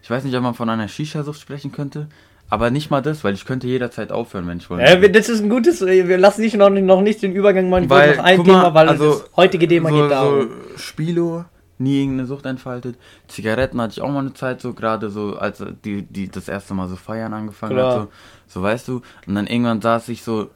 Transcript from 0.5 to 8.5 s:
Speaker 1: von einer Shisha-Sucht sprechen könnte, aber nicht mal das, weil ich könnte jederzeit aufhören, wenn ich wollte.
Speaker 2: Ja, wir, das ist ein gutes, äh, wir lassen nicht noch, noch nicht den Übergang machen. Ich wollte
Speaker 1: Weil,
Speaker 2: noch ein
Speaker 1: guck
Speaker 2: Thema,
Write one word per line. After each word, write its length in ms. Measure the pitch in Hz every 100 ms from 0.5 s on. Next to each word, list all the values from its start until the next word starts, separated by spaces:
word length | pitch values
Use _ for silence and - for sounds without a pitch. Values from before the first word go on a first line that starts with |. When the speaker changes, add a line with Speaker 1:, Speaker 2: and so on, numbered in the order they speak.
| 120
Speaker 1:
von 140 | 117
einer 200 | 113 104
Shisha-Sucht 500 | - 151 156 147 151
sprechen 320 | - 143 139
könnte, 360 | - 143 151 151 _ _ _ _
aber 200 | 110 117
nicht 220 | 131 151
mal 100 | 143
das, 220 | 131 151
weil 100 | 101
ich 120 | 98 -
könnte 200 | 131 127
jederzeit 460 | 127 123 - 104
aufhören, 340 | 98 117 98 87
wenn 120 | 87
ich 120 | -
wollte. 140 | 87
Speaker 2:
Ja, 180 | 131 180
wir, 80 | 202
das 200 | 190 202
ist 120 | 226
ein 80 | 208
gutes, 320 | 247 240 330
äh, 240 | 185 185 180
wir 120 | 185
lassen 240 | 196 196
nicht 160 | 220 208
noch, 120 | 202
noch 300 | 196 185 190
nicht 220 | 202 214
den 80 | 196
Übergang 380 | 185 202 190 185
machen. 160 | 185 151
Ich 40 |
wollte 200 | 139 147
Speaker 1:
Weil, 80 | 143
Speaker 2:
noch 60 | 165
ein 100 | 185
Speaker 1:
guck 100 |
Speaker 2:
Thema, 140 | 175